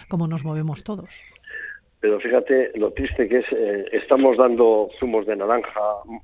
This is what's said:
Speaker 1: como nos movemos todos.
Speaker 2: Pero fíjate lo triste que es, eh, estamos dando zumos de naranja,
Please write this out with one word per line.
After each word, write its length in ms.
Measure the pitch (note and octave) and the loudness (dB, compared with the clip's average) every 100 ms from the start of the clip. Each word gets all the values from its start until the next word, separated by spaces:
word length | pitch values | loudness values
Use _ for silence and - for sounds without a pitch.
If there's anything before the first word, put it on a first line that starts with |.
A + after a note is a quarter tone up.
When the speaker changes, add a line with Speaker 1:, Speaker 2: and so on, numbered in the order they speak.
| - | -8
Speaker 1:
como 180 | E3+ E3 | -4 -2
nos 180 | D#3+ | -4
movemos 380 | D3+ D#3 D#3 D3 | -6 -6 -6 -6
todos. 400 | - G#3 - - - _ - - - - _ _ | -10 -12 -12 -20 -20 _ -18 -14 -14 -16 _ _
Speaker 2:
Pero 180 | G#2+ G#2 | -2 0
fíjate 540 | A#2 B2+ - C3 B2 A2+ | 2 0 2 2 0 -2
lo 140 | G#2 | -4
triste 360 | - C3+ - G#2+ | -2 -4 -2 0
que 120 | B2 | 0
es, 60 | - | 0
eh, 320 | A2+ G#2+ G2+ F#2+ | -2 -2 -2 -4
estamos 460 | A2+ - C3+ C3+ A#2 | -4 2 4 6 6
dando 500 | B2+ A#2 A#2 A2 G#2 - | 4 6 4 4 0 -4
zumos 280 | B2+ A2 G2+ | -2 -2 -2
de 100 | G2+ | -2
naranja, 440 | G2+ A#2+ - G#2+ G#2 G#2 G#2 A2+ | 0 -2 -2 -4 -4 -4 -8 -16